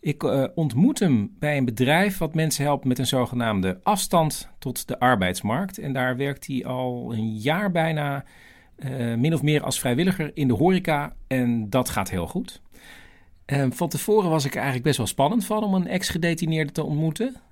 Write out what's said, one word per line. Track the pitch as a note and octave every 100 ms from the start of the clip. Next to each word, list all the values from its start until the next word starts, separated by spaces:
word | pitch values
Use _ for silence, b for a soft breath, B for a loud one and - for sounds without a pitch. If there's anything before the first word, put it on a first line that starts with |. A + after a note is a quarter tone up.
Ik, | D#3+ C#3+
eh, | D3+ C3+ C3
ontmoet | - D#3 A#2 G#3+ D4+
hem | F#3+ B2 G2+ -
bij | D3+ D3
een |
bedrijf | B2 A2 B2+ D#3 G3+ F#3+
wat | D#3+
mensen | D#3+ D#3+ -
helpt | C#3+ C#3+
met | C3 B2
een | B2
zogenaamde | C3+ A#2+ A#2+ A#2 G#2 F#2 F#2
afstand | - G#3 - F3 D#3 - - -
tot | C3+ B2 -
de | -
arbeidsmarkt. | B2 B2+ F2+ F#2 G#2 A#2+ F#3+ G3
En | D3+
daar | C3+ B2+ B2+
werkt | C#3 C3+ -
hij | C3+ -
al | B2+ B2+ B2 A#2+
een | A2+ A2 A2
jaar | A2 F3+ G#3
bijna, | E3+ D#3+ D#3 C#3+ C#3 - B B B B -
eh, | C3+ C3 A#2
min | A#2 C#3
of | E3
meer | C#3+ D3+
als | - -
vrijwilliger | B2+ A#2+ F3+ F#3 D3+
in | - C#3
de |
horeca. | A2+ F3 F#3 F#3 D3+ D3 - -
En | C3 B2 A#2 G#2+
dat | A2 -
gaat | - F#2+
heel | F#2 E2
goed. | F#3 - - - B B B B B B -
Ehm, | - C#3 C3+
van | B2+ F3
tevoren | - - G#3+ F#3
was | D#3+
ik | C3+
er | -
eigenlijk | C3 B2+
best | C#3 C3
wel | G#2+
spannend | - C#3 A#3
van | F#3+ G#3+
om | G#3+
een | F#3+ F3
ex-gedetineerde | F#3 F#3 F3 E3+ E3 D#3+ D#3 D3+
te | -
ontmoeten. | D3 D3 D#3+ D3 A#3+ B3+ _